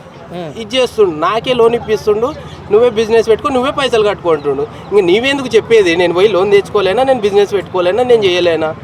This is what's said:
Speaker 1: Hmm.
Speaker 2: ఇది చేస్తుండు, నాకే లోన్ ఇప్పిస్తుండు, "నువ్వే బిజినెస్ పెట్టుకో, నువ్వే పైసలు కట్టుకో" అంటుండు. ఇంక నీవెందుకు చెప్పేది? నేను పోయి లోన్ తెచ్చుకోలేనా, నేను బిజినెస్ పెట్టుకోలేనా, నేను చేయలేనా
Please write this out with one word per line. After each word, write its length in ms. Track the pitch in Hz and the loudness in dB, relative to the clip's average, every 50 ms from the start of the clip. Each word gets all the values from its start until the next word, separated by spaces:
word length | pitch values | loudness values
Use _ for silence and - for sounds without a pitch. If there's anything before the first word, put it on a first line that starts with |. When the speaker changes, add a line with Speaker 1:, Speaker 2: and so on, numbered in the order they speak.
| - - - - - - | -14 -20 -20 -20 -18 -16
Speaker 1:
Hmm. 300 | 170 180 170 151 135 220 | -14 -12 -12 -12 -12 -12
Speaker 2:
ఇది 160 | 226 202 233 | -10 -4 -2
చేస్తుండు, 400 | 262 254 233 - 226 208 180 156 | -2 -2 0 2 2 2 2 2
నాకే 360 | 151 165 185 214 233 226 262 | -2 -2 -2 -2 -2 -2 -2
లోన్ 220 | 254 240 226 233 240 | 2 2 2 2 2
ఇప్పిస్తుండు, 580 | 233 - 214 220 196 - 220 208 214 233 277 311 277 - - - - - - | 0 -2 -2 -4 -2 0 0 0 0 -2 -4 -6 -8 -14 -18 -18 -14 -6 0
"నువ్వే 180 | 202 220 247 247 | 2 4 4 2
బిజినెస్ 380 | 208 214 226 208 226 226 214 226 | 2 0 -2 2 2 0 2 2
పెట్టుకో, 200 | 214 214 - 285 | 0 0 0 -2
నువ్వే 220 | 269 247 247 285 | -2 0 -2 -2
పైసలు 380 | 285 294 269 240 226 233 196 208 | -2 -2 -2 0 0 2 2 0
కట్టుకో" 240 | 190 - - 170 | -2 -2 -2 -2
అంటుండు. 340 | 160 143 135 143 135 139 147 151 - - - - | -2 0 -2 -4 -4 -4 -6 -8 -10 -16 -8 0
ఇంక 80 | 190 208 | 0 2
నీవెందుకు 560 | 185 170 180 226 247 277 277 277 254 254 226 | 2 4 2 2 2 0 -2 -2 -4 0 0
చెప్పేది? 400 | 208 - - 226 220 196 170 165 | 0 2 4 2 4 4 4 2
నేను 180 | 175 180 170 170 | 2 0 0 2
పోయి 140 | 175 196 226 | 2 2 2
లోన్ 220 | 190 175 190 208 | 2 2 2 4
తెచ్చుకోలేనా, 520 | 202 202 190 - - 208 190 185 190 240 | 2 2 2 2 -2 0 0 0 0 0
నేను 180 | 262 269 262 240 | 2 2 0 0
బిజినెస్ 320 | 196 208 196 208 202 196 | 0 0 2 2 2 2
పెట్టుకోలేనా, 500 | 208 185 170 - - 185 175 175 190 233 | -2 -6 -6 -4 -4 -2 0 0 0 0
నేను 220 | 254 247 240 226 202 | 2 2 2 2 2
చేయలేనా 500 | 185 175 180 175 175 165 160 160 156 160 - | 2 0 2 0 0 0 0 -2 -4 -6 -10